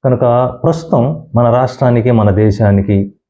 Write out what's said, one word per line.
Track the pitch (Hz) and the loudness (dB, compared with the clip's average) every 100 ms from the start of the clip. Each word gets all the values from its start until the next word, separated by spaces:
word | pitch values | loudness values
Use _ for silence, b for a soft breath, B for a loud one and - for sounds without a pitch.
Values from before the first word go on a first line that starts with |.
కనుక | 135 123 127 120 127 - | -2 0 0 0 -2 -4
ప్రస్తుతం | - 165 - 147 123 156 - | -4 -4 -2 -2 -2 -4 -6
మన | 120 120 | 0 2
రాష్ట్రానికి, | 120 127 - 127 120 113 | 2 -2 -2 0 0 2
మన | 117 104 | 2 2
దేశానికి | 98 107 107 107 101 101 101 98 _ | 2 0 2 2 2 2 0 -2 _